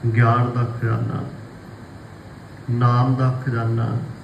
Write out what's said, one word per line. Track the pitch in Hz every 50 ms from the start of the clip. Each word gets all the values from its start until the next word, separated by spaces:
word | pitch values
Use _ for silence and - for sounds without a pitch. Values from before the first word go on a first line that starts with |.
| - 117 110
ਗਿਆਨ | 113 117 113 117 123 123 127 120
ਦਾ | 120 120 - - -
ਖਜ਼ਾਨਾ, | 113 113 113 113 117 113 - - - - - - - - - - - - - - - - - - - - - - - - - - - - - - - -
ਨਾਮ | 120 120 123 120 120 123 123 131 131
ਦਾ | 127 131 127 131 - -
ਖਜ਼ਾਨਾ | 139 120 117 113 113 113 117 113 113 113 113 - - - -